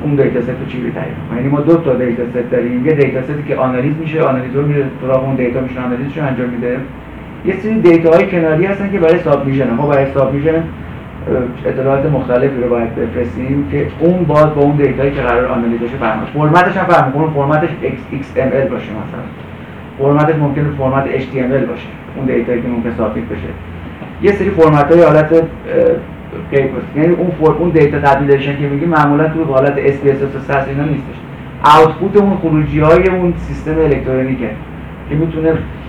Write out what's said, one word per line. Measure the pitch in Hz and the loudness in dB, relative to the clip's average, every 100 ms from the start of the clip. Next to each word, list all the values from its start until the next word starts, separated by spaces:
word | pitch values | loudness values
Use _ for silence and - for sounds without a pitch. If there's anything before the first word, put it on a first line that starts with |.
اون | 151 | 0
دیتا | 139 123 123 | 2 2 0
ست | 120 | -4
رو | - - | -6 -6
چی | 127 | -6
تعریف | 117 | -6
کنید. | 113 80 - - 117 | -6 -8 -8 -8 -4
یعنی | 135 | 0
ما | 143 | 0
دو | 147 165 | 2 2
تا | 156 | 2
دیتا | 120 123 117 120 | 0 0 -2 -4
ست | 123 113 | -4 -2
داریم، | 123 120 123 151 | -2 0 -2 0
یه | |
دیتا | 147 131 131 | 2 2 0
ستی | 127 147 127 | -4 -6 -4
که | 127 | -2
آنالیز | 131 127 143 151 | -2 0 -2 -2
می‌شه، | 156 156 | -4 0
آنالیزور | 147 127 127 139 | 0 0 -2 -2
میره | 147 143 131 - | 0 0 -2 -4
سراغ | 131 131 | -2 0
اون | 135 | 0
دیتا، | 131 123 131 | 0 0 -2
می‌شه | 127 127 | -4 -6
آنالیزش | 123 123 139 160 | -4 -4 -4 -4
رو | |
انجام | 143 123 123 | -4 -2 -4
می‌ده. | 120 123 131 139 - - - - - | -4 -4 -4 -8 -14 -16 -16 -14 -8
یه | - 190 | -4 -4
سری | 214 220 | -2 2
دیتاهای | 175 165 165 165 - | 6 6 6 4 4
کناری | 180 160 156 196 | 2 2 2 2
هستن | 196 202 | 0 -2
که | 196 | 2
برای | 160 170 | 2 2
سابمیشن، | 151 139 135 135 123 | 2 0 2 0 0
ما | 117 147 | 0 2
برای | 139 135 | 2 2
سابمیشن، | 139 131 139 156 | 2 0 0 0
اه، | 160 165 - - - - - - 127 123 - - | 0 -2 -8 -12 -12 -14 -10 -4 -2 -2 -4 -4
اطلاعات | 131 135 135 151 | -2 0 2 2
مختلفی | 135 - 123 139 127 | 0 0 2 2 0
رو | 120 | 0
باید | 120 113 | 0 -2
بفرستیم | 131 117 123 117 - 127 143 139 | -4 -4 -4 -4 -4 -4 -2 -2
که | 143 - - | -2 -4 0
اون | 165 180 | 2 2
باز | 156 151 151 | 2 4 4
با | 147 | 4
اون | 143 147 | 2 4
دیتایی | 139 117 139 | 2 2 -2
که | 143 | 0
قرار | 123 120 127 | 0 0 0
آنالیز | 123 117 117 | 0 0 -2
بشه | 120 131 | -4 -2
فرق | 113 | -2
کنه. | 110 - 143 151 | -2 -4 0 2
فرمتش | 175 180 190 | 4 2 0
هم | 175 | 2
فرق | 165 135 | 2 2
می‌کنه، | 139 156 | 0 0
فرمتش | 143 139 151 160 - | 0 0 2 0 -2
اکس | 139 - - | -6 -6 -8
اکس | - - - | -8 -6 -2
ام | - | 0
ال | 139 - | 0 0
باشه | 110 - | -4 -6
مثلاً. | 107 - - - - - - - - - - | -8 -8 -10 -12 -14 -14 -14 -16 -16 -14 -2
فرمتش | 139 147 151 | 2 4 4
ممکنه | 151 143 147 143 135 | 2 0 0 -2 0
فرمت | 131 135 135 | 0 0 0
اچ | 135 | -2
تی | - 135 | -4 -4
ام | 123 | 0
ال | 135 117 | 0 -2
باشه، | - - - - 139 | -6 -10 -14 -12 -6
اون | 131 | -2
دیتایی | 120 120 120 | 0 0 -2
که | 120 | -2
ممکنه | 117 117 117 | -4 -4 -4
سابمیت | 107 - - | -4 -4 -8
بشه. | - - - - - - - - - | -8 -8 -10 -12 -14 -14 -14 -14 0
یه | 196 | 0
سری | 202 190 | 2 0
فرمت‌های | 165 160 147 143 170 | 4 6 6 6 6
حالت، | 160 156 156 | 8 6 4
اه، | 165 160 - - 165 165 165 - - - - - | 2 2 -6 -4 2 2 2 -4 -14 -14 -12 -2
غیر | 139 135 | 0 0
پست. | 120 - 143 | -4 -6 0
یعنی | 160 | 2
اون | 165 180 | 2 0
فور-، | 151 156 147 | 2 2 2
اون | 175 | 2
دیتا | 156 143 143 | 4 4 4
تبدیلشن | 143 139 143 139 143 139 | 2 2 4 2 2 -2
که | 143 | -2
می‌گی | 143 170 | 0 2
معمولاً | 156 143 147 156 | 2 4 4 2
تو | 160 | 0
حالت | 147 131 139 - | 0 2 2 2
اس | 139 139 | 0 2
پی | 143 | 0
اس | 135 | 0
اس | 139 139 | -2 -4
و | |
سس | 131 139 135 | -2 -2 -2
اینا | 139 | -2
نیستش. | 147 143 - - - - - - | -2 -4 -6 -12 -14 -14 -14 0
آوتپوت | 147 160 156 - 196 202 | 6 8 6 4 2 4
اون | 196 180 | 4 2
خروجی‌های | 160 151 143 151 156 170 185 | 2 2 2 2 4 6 4
اون | 180 175 165 | 2 0 -2
سیستم | - 139 151 160 | -6 -8 -4 0
الکترونیکه | 151 127 127 131 131 123 110 - - - - - - | 2 2 0 -2 -2 -4 -6 -8 -12 -14 -14 -14 -6
که | |
می‌تونه | 147 165 156 160 156 - - | -2 -2 0 0 0 -4 -10